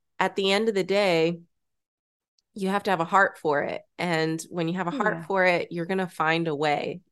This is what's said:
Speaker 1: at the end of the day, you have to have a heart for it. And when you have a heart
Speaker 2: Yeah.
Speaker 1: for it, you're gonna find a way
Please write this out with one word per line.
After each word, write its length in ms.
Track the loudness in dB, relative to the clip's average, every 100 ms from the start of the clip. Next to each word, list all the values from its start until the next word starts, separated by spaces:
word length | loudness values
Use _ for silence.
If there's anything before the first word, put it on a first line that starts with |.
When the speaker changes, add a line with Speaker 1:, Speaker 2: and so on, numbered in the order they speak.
| _ -4
Speaker 1:
at 160 | -2 0
the 160 | 2
end 160 | 2 2
of 60 |
the 100 | 0
day, 540 | 0 2 2 4 2 -2 -10 _ _ _ _ _ _ _ _ _ _
you 140 | -6 -2
have 160 | -2
to 60 | 0
have 100 | 0
a 40 |
heart 340 | 2 4 4 2
for 240 | -2 0
it. 200 | -2 -6 -12 -6
And 420 | -2 0 0 -2 -6
when 180 | -4 -4
you 60 |
have 120 | -2 -4
a 60 |
heart 220 | -2 -2 -4
Speaker 2:
Yeah. 100 | -2
Speaker 1:
for 180 | 2
it, 280 | 2 2 -2
you're 140 | -6 -4
gonna 220 | -4 -4
find 380 | -2 0 0 0
a 80 |
way 460 | -2 0 0 -4 -8 -14